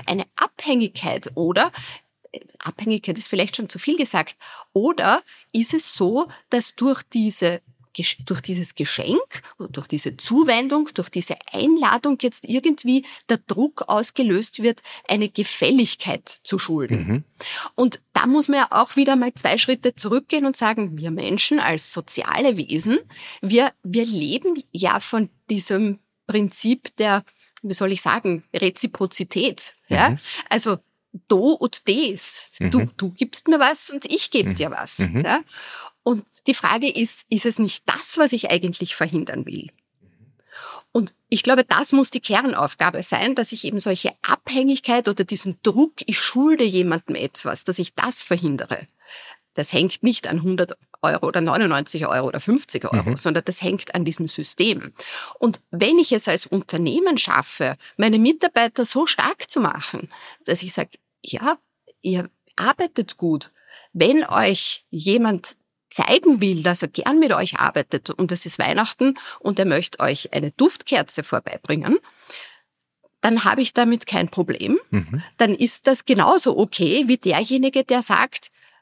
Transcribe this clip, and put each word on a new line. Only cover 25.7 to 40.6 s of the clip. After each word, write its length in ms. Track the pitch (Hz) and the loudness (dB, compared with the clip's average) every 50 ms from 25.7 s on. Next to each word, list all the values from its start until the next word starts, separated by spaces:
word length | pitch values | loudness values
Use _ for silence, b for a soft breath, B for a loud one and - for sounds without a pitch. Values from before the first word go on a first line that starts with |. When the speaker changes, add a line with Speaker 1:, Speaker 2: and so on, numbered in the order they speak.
| 202 190 220 208 202 202 _ _ _ _ _ | 0 0 0 -2 -2 -6 _ _ _ _ _
Speaker 1:
Prinzip 680 | - 208 214 208 185 - - - 220 254 254 - - _ - | -4 -2 -2 -2 -2 -2 -2 0 0 0 0 -2 -12 _ -2
der, 260 | 214 214 196 202 - b b b b b b - | 0 0 0 0 -2 b b b b b b -12
wie 120 | - 202 190 | -8 -6 -4
soll 200 | - 202 190 196 | -2 0 -2 -2
ich 80 | 185 | -2
sagen, 420 | - 233 - 233 - 196 175 165 - _ - | 0 0 0 0 0 0 -2 -2 -4 _ -4
Reziprozität. 1200 | 170 185 180 185 - - 202 - - 196 185 - - 185 - - 185 202 269 - - - - - _ _ - | 0 0 0 0 -2 -6 -6 -4 -4 -4 -4 -4 -4 -6 -4 -4 -2 -2 -2 -2 -2 -6 -6 -8 _ _ -2
Ja? 220 | - 147 208 254 | 2 4 4 4
Speaker 2:
Mhm. 100 | 147 147 B B B B B B | 2 0 B B B B B B
Speaker 1:
Also 300 | - 233 220 226 196 - _ _ _ _ _ _ - 185 _ - | -2 0 0 0 -2 -2 _ _ _ _ _ _ -20 -8 _ 2
Do 240 | 214 185 214 277 | 2 4 6 4
und 360 | 320 - - 240 - - - - | 2 2 0 -4 -4 -2 0 0
Des. 580 | 196 262 311 240 190 - - - - - - - - - | 2 2 2 -2 -2 -2 -4 -4 -4 -6 -8 -10 -8 -4
Du, 200 | - 90 - 254 | -2 0 2 2
Speaker 2:
Mhm. 120 | - 123 - - | 0 0 -4 -6
Speaker 1:
du 140 | 196 185 | -6 -6
gibst 360 | 180 - 247 - - - - 320 | -2 -4 -4 -4 -4 -4 2 2
mir 120 | 320 302 | 4 4
was 300 | 277 262 311 - - - | 4 4 2 0 -4 -6
und 160 | 277 277 - | -8 -8 -6
ich 260 | - - - - - | -4 -4 -4 -2 0
geb 160 | - - - 95 | 0 0 2 2
Speaker 2:
Mhm. 80 | 92 | 0
Speaker 1:
dir 160 | 82 151 151 | -2 -2 -4
was, 280 | 131 - - - - - | -4 -8 -8 -6 -2 -2
Speaker 2:
Mhm. 240 | - 85 82 120 160 | -2 0 0 0 0
Speaker 1:
ja? 160 | 165 - 302 320 B B B B B B B B B B B - | 2 0 0 -2 B B B B B B B B B B B -2
Und 220 | 240 247 208 - _ _ - - - | 0 0 0 -2 _ _ -8 0 0
die 60 | 262 | 0
Frage 360 | - - - 202 233 262 285 | 2 2 0 0 2 0 -2
ist, 360 | - - 226 226 - - - - | 0 0 -2 -2 -2 -6 -6 -4
ist 160 | 226 208 - | -2 0 0
es 140 | 233 220 - | 0 0 0
nicht 240 | 220 190 - - - | 0 -2 -2 -6 -4
das, 320 | - - - - - - 320 | -4 -4 -2 -2 -4 0 2
was 140 | 311 269 247 | 2 2 2
ich 160 | 226 - - | 0 -2 0
eigentlich 460 | - 180 175 180 175 - 180 175 - | 0 0 0 -2 -4 -4 -6 -6 -4
verhindern 500 | - 156 156 156 160 139 - - 127 127 | -4 -4 -2 -2 -4 -4 -4 -8 -10 -10
will? 240 | - - - - 151 _ _ _ _ _ _ _ _ _ _ _ _ _ _ B B B B | -10 -10 -14 -14 -16 _ _ _ _ _ _ _ _ _ _ _ _ _ _ B B B B